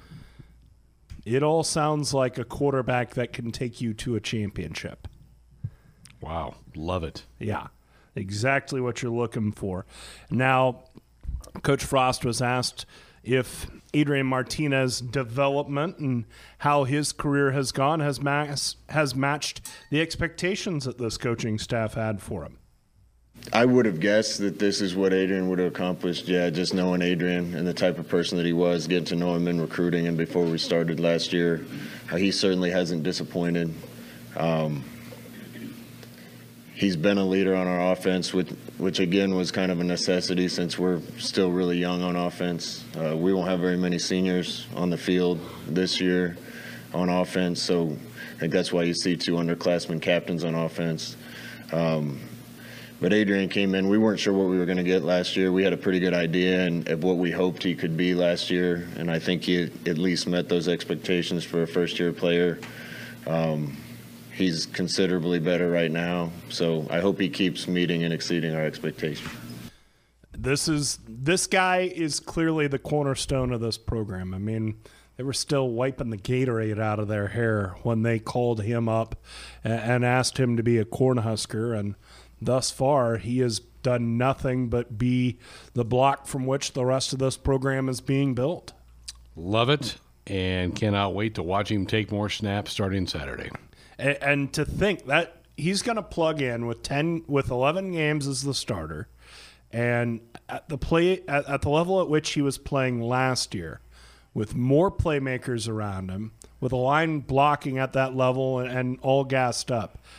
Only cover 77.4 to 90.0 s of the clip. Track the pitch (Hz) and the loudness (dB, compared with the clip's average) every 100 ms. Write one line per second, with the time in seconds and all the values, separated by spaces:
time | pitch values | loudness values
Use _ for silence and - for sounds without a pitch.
77.4 | 113 107 95 - 120 113 117 113 - 123 | 2 2 0 -2 0 2 2 0 0 0
78.4 | 120 110 101 117 113 113 113 - - - | 2 0 0 0 2 0 0 -6 -12 -18
79.4 | - - 113 113 123 123 123 127 120 - | -16 -6 -2 0 2 2 4 4 2 2
80.4 | 123 117 117 117 104 - 131 123 110 107 | 2 2 4 4 2 2 4 4 2 -2
81.4 | - 110 120 110 101 98 - - - - | -2 -2 0 -2 -4 -6 -14 -20 -20 -6
82.4 | 117 131 - - 135 143 117 113 98 127 | 0 0 0 2 4 4 4 0 0 2
83.4 | 123 104 - - 127 123 117 117 127 131 | 2 0 -8 -4 0 2 2 2 2 2
84.4 | 135 127 120 120 - 107 123 123 123 110 | 0 0 0 0 -2 0 2 4 2 -2
85.4 | - - - 120 113 123 135 139 - 139 | -12 -20 -6 -4 2 4 4 2 -4 -4
86.4 | 127 135 - 139 127 131 - 135 131 - | 0 0 -2 0 2 2 0 0 0 0
87.4 | 147 135 135 135 131 120 - 135 139 120 | 2 2 2 0 0 -2 0 2 2 2
88.4 | 135 180 - - - - - - - 80 | 0 -2 -10 -20 -20 -20 -18 -18 -18 -10
89.4 | 87 110 120 147 123 - | 0 4 4 4 0 -10